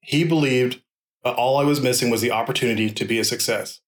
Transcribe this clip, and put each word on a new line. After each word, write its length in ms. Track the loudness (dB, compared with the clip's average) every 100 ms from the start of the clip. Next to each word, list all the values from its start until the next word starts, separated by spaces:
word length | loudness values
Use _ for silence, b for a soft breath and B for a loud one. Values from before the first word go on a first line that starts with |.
He 240 | -2 0
believed 580 | 2 2 2 2 0 -2 _ _ _ _
that 120 | -4 0
all 200 | 2 2
I 80 |
was 160 | 2 2
missing 280 | 0 0 0
was 100 | 0
the 100 | 0
opportunity 580 | -2 -2 -2 -2 0 -2
to 140 | -2
be 140 | -4 -2
a 60 |
success. 560 | -2 -2 -2 -4 -6 -14